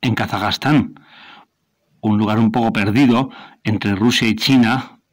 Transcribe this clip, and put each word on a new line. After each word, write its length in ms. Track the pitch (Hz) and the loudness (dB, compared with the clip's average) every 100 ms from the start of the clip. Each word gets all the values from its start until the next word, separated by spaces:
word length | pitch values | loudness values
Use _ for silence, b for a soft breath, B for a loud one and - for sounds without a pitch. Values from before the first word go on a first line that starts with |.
en 120 | 127 | -2
Kazajstán, 800 | 110 196 101 101 - 135 147 - - B B B B B _ _ _ _ _ | -2 -4 -4 -4 -4 0 0 0 -8 B B B B B _ _ _ _ _
un 160 | 110 104 | -2 0
lugar 220 | 107 107 | 0 0
un 140 | 113 | 0
poco 200 | 110 113 | 0 -2
perdido 560 | 110 101 107 139 120 131 B B B | -2 -2 2 4 2 0 B B B
entre 300 | - 110 101 | -6 -4 -2
Rusia 320 | 98 113 120 113 | 0 0 0 0
y 60 | |
China 640 | 107 - 135 117 127 - _ _ | -2 2 2 2 0 -6 _ _